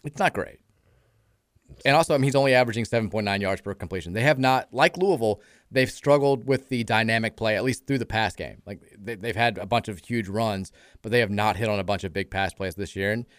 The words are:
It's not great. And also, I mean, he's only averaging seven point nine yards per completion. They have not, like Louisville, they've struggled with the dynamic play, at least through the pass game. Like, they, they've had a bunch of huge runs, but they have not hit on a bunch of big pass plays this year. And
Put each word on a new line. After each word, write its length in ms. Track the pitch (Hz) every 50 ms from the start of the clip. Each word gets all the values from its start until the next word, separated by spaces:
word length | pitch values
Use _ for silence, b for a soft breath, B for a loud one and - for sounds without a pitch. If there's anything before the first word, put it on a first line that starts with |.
| -
It's 160 | 147 - -
not 140 | 190 165 -
great. 260 | 98 - - - - _ _ _ _ _ _ _ _ _ _ _ _ _ _ _ _ _ _ _ _ _ - - - -
And 140 | 139 143
also, 160 | 160 165 - 156
I 40 |
mean, 60 | 135 135
he's 120 | 139 131
only 180 | 135 139 135 127
averaging 320 | 127 127 117 107 117 107
seven 240 | - 117 117 110 90
point 160 | 107 110 107
nine 160 | 101 98 98
yards 180 | 101 95 98 -
per 140 | - 101 95
completion. 400 | - - - 98 90 80 85 92
They 80 | 110
have 180 | 123 151 147 131
not, 300 | 131 131 131 123 - - 127
like 240 | 127 156 175 -
Louisville, 440 | 180 185 202 170 123 113 107 101 b b b b b b -
they've 220 | - 131 131 127
struggled 560 | - - - 143 147 143 139 139 139 120 -
with 220 | 131 135 127 - -
the 160 | 131 120 110
dynamic 500 | 113 113 110 113 113 113 113 113 107 -
play, 220 | - 113 107 107
at 60 | 95 120
least 200 | 131 123 - -
through 120 | - 139
the 80 | 123 110
pass 320 | - 110 110 110 87 -
game. 240 | - 80 58 50 - -
Like, 140 | 98 101 - - _ -
they, 180 | 104 95 113 113
they've 200 | 90 101 117 101
had 220 | 110 120 139 98
a 80 | 90 90
bunch 240 | 95 120 113 - 110
of 100 | 98 85
huge 300 | - - 120 117 98 95
runs, 420 | 98 110 113 110 101 95 92 - b b b b b b
but 100 | - 104
they 80 | 117 120
have 100 | 110 95
not 280 | 104 104 107 110 95
hit 100 | 98 117
on 100 | 107 104
a 60 | 98 92
bunch 220 | 101 101 95 98
of 80 | 87 78
big 180 | 98 95 -
pass 220 | - 95 98 87 -
plays 220 | - 95 92 87
this 200 | 101 98 - -
year. 160 | 98 98 101
And 140 | 110 120 120 b b